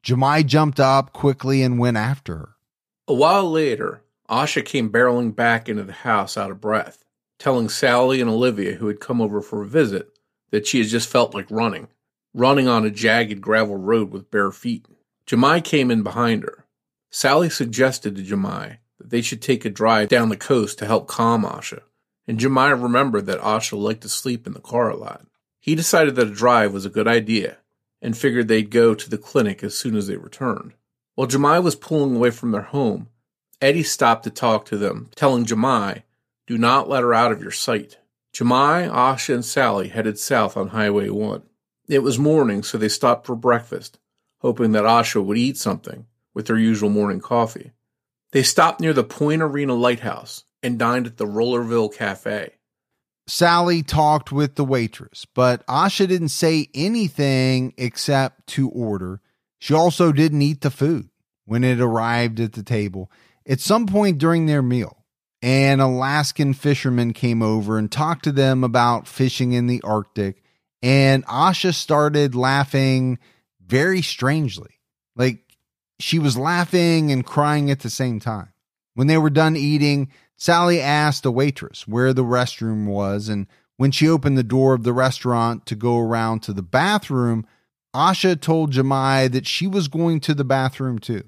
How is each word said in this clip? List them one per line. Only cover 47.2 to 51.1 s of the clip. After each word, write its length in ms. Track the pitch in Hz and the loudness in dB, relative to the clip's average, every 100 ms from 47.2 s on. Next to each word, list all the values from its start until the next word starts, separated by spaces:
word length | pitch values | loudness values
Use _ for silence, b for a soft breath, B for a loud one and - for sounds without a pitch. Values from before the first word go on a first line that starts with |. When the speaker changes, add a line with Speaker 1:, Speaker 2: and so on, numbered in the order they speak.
| - 120 117 - - _ _ _ _ _ _ | -2 -2 -2 -6 -18 _ _ _ _ _ _
Speaker 2:
They 140 | 139 | 0
stopped 360 | 127 - 165 - | 2 4 2 2
near 120 | 165 | 0
the 100 | 139 | 0
Point 400 | 117 - 147 160 | -2 -2 -2 0
Arena 320 | 156 143 139 | -2 -2 -2
Lighthouse 720 | 120 123 117 113 62 - - _ _ | 0 0 0 -6 -10 -14 -20 _ _
and 160 | 127 117 | -6 -2
dined 300 | 117 123 | 0 0
at 80 | 117 | -4